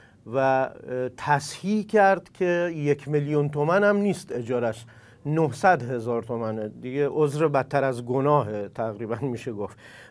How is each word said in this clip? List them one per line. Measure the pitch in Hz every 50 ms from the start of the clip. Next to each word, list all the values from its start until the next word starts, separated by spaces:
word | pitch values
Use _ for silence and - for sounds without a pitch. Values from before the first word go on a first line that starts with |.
| - - - _ _
و، | 110 113 135
اه، | 135 135 131 131 131 - - - - - 127 127 127 127 127
تصحیح | - - - 147 147 151 - - - - 190 214 214 208
کرد | 214 - 214 196 196 196 - - - -
که | - 185 175 175 175 175 175 170
یک | 156 147 143 147 143 - 139
میلیون | 151 147 147 147 151 147 143 143
تومن | 147 151 147 156 175 202 208
هم | 202 208
نیست | 202 202 202 175 - - - -
اجارش، | 123 120 110 123 120 120 113 110 - - - - - - - - - -
نهصد | 143 151 160 160 147 - - - 196 180 143 120
هزار | 120 135 120 110 120 120 117 113
تومنه. | 117 123 113 117 110 110 110 107 107
دیگه | - 120 120 127 127 143 143 139
عذر | - - 151 147 135 147 165 151
بدتر | 143 139 127 - - 139 135
از | 135 127 117 120
گناهه | 120 123 135 135 147 147 147 120 104 107 104 101 98
تقریباً | - - 117 113 107 101 117 104 117 107 135
می‌شه | 135 120 110 - 135 113
گفت. | 101 104 92 - - - - - - - -